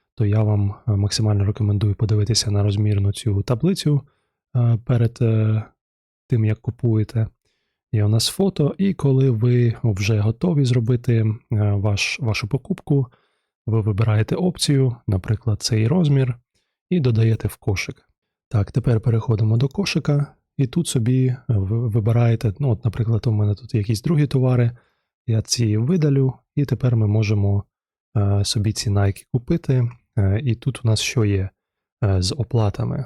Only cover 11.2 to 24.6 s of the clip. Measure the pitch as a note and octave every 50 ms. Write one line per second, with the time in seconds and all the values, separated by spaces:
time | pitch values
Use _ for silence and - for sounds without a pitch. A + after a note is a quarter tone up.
11.2 | A2 A2 G#2+ A2+ _ - B2 G#2+ G#2+ G#2 G2+ G2+ G2 G#2+ G2+ G2 - - - -
12.2 | D3 A2 G#2+ - - G#2 - C3+ - - G2 - - - D3+ C#3 C3+ - _ _
13.2 | _ _ _ _ _ _ _ _ - - G#2+ A2+ G#2 G#2+ G#2 F#2+ A2+ A#2 G#2+ G#2+
14.2 | A2 - - - F3+ F3+ - - - - D3 C3+ C3 B2+ A#2+ - - - G#2 F#2+
15.2 | - - A2+ - - - G#2 - - - A2+ A2 G#2+ A2+ C#3+ F#3 F3 D3 C#3 C3+
16.2 | C3 B2 A#2+ - _ _ _ _ _ _ _ _ _ - F#3 F3+ C#3 B2+ A#2 G#2+
17.2 | A2+ A2+ A2+ G#2+ - G2+ - - - - G2+ F#2 - - - _ _ _ _ _
18.2 | _ _ _ _ _ _ - A#2 G2+ - - - A2+ - A#2+ G#2+ - - A2+ A2+
19.2 | - - A#2+ G#2 A2 G#2+ A2 A#2 B2 C#3 - - G3+ - - E3+ - - D3 C#3+
20.2 | D3 - - _ _ _ _ - C#3 A#2+ - F3 E3 - - C3+ A2 A#2 B2+ C3
21.2 | C3 B2+ B2 - - - A2+ G2+ F#2+ F#2+ A2 A#2 B2 A#2+ G2+ A#2+ G#2 A2+ A2+ A#2+
22.2 | A#2+ A#2 A#2 A2+ - A2+ F#2+ - C#3+ C#3 A#2+ - - A#2 - - A#2 A2 A#2 G#2
23.2 | - B2 A2 G#2 G#2+ G#2 G#2 - - A2+ - A2+ G2+ G#2 A#2 G#2 - - E3+ D3
24.2 | D3 C#3 - C3+ B2+ C3 B2+ B2